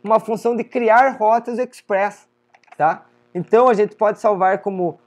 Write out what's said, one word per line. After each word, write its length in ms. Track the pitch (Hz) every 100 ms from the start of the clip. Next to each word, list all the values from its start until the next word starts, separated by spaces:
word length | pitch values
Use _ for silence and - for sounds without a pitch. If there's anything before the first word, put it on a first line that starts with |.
uma 160 | 202 220
função 340 | 214 220 233
de 80 | 240
criar 540 | - 254 226 226 269 233
rotas 420 | 214 233 240 233
express, 720 | 247 - _ 196 202 - _ _ _ _ _ -
tá? 300 | 151 - _ _ _
Então 340 | 180 165 220 254
a 60 |
gente 220 | 208 208 -
pode 240 | 214 214
salvar 380 | 220 196 185 190
como 420 | 202 185 175 156